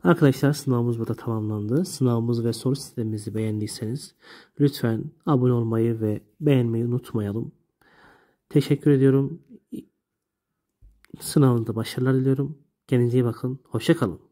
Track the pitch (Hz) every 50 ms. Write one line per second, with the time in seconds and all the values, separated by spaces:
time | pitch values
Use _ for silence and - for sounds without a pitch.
0 | - 180 165 - 156 139 127 - - 139 147 - - 135 127 120 120 120 117 113
1 | 113 - 110 - - 120 113 110 107 107 107 104 104 107 120 151 185 175 - -
2 | 135 123 120 113 113 117 120 117 113 117 113 - - 127 135 135 - - - -
3 | 113 110 110 107 107 107 98 107 110 110 107 107 104 107 - - 107 107 120 147
4 | - - _ _ _ - - - - _ _ - 143 143 - - - 117 113 110
5 | - 151 - _ _ - 151 127 123 127 123 120 117 113 113 113 113 117 113 113
6 | 110 107 104 101 - _ _ _ 151 147 139 127 120 117 113 113 117 120 120 123
7 | - - - 113 104 101 101 113 123 160 _ _ _ _ _ _ _ _ _ _
8 | - - _ _ _ _ _ _ _ _ - 147 139 - 143 139 - 151 143 135
9 | 135 135 131 139 139 139 160 175 _ _ 240 - _ _ - - - _ _ _
10 | _ _ _ _ _ _ _ _ _ _ _ _ _ _ _ _ _ - _ _
11 | _ _ - - - - - 160 143 131 123 117 113 110 104 113 113 - - -
12 | 127 127 131 131 131 135 135 135 139 139 156 _ _ _ _ _ _ - 135 123
13 | 120 120 117 127 123 117 113 - - 127 131 - _ _ - 110 - - 165 160
14 | 131 98 80 - _ _